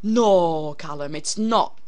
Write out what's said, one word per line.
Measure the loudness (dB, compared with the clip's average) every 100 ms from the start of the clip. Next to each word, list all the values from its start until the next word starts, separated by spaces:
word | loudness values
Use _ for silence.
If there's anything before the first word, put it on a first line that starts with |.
No, | 0 2 6 6 4 0 -4 -8
Callum, | -10 -8 -6
it's | -6 -6 -2
not | 0 0 0 -6